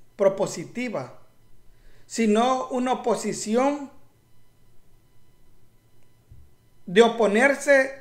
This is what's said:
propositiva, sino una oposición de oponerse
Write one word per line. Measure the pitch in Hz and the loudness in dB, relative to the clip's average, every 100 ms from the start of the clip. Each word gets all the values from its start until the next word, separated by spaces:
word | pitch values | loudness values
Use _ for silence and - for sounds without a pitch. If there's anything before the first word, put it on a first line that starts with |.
| - - | -16 0
propositiva, | 196 196 190 180 139 233 247 170 123 - - - - - - - - - - | 0 2 -4 -6 -10 -8 -8 -8 -10 -16 -20 -20 -20 -20 -20 -20 -20 -20 -8
sino | - 220 208 247 262 - | -2 2 2 2 0 -4
una | 254 254 | -4 -2
oposición | 240 240 202 208 - 208 233 269 294 269 - - _ _ - - _ - - - - _ - - - - - - _ _ - - _ _ - - - _ - | -2 -2 -2 -4 -6 -2 0 0 -2 -8 -18 -20 _ _ -20 -20 _ -20 -20 -20 -20 _ -20 -20 -20 -20 -20 -20 _ _ -20 -20 _ _ -20 -20 -20 _ -20
de | - 185 | 2 4
oponerse | 233 226 208 208 277 269 285 269 262 - | 4 4 2 4 2 2 4 4 2 -6